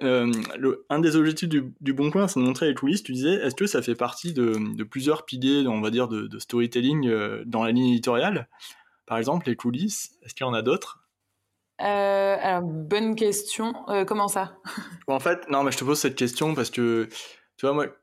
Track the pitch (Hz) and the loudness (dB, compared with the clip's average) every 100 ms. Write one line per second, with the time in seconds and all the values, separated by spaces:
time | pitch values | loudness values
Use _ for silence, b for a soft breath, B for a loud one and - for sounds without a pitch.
0 | 135 127 120 113 104 - 135 - - 147 | 2 2 2 0 -4 -2 0 0 -2 2
1 | 165 156 156 160 170 151 131 - 139 135 | 4 6 4 2 0 0 -2 -4 -4 0
2 | 147 196 196 143 127 127 160 127 135 196 | 2 2 0 2 0 2 0 0 0 0
3 | - 127 143 196 135 - 202 135 123 117 | -2 -2 0 2 0 0 0 0 0 -2
4 | 120 - 170 147 120 110 107 110 113 135 | -2 -4 -6 0 0 0 -2 -6 -8 -2
5 | 139 151 - 127 131 143 131 110 107 117 | 0 0 -2 -2 2 2 2 0 0 0
6 | 123 107 107 117 - 120 120 123 127 151 | 0 -2 -6 -10 -4 0 2 2 2 2
7 | 127 110 104 110 117 117 113 120 127 120 | 2 0 0 -4 -4 -2 2 4 4 2
8 | 123 120 175 175 120 B B B B B | 2 2 2 -2 -6 B B B B B
9 | - 113 117 175 135 117 120 123 208 - | -6 -2 0 0 0 -2 -2 -2 -2 -4
10 | - _ 117 - 131 113 113 180 - - | -10 _ -20 -6 -2 0 0 0 -2 -16
11 | _ _ _ _ _ _ _ - 202 202 | _ _ _ _ _ _ _ -6 -2 2
12 | 202 196 196 196 190 180 175 160 156 202 | 2 2 2 2 0 0 -2 -6 -2 0
13 | 220 220 214 202 - - 226 - - 196 | 0 2 0 0 -4 -4 -4 -6 -4 -2
14 | 190 214 202 202 190 - B B B 175 | 0 0 0 0 -4 -8 B B B -14
15 | - 135 175 170 - 139 139 127 131 147 | -4 0 2 0 0 2 2 0 0 2
16 | 139 131 123 - 156 147 117 - 117 113 | 2 0 -2 0 -2 0 -2 0 2 2
17 | 110 B B B B - 139 147 143 - | -2 B B B B -4 0 0 -2 -6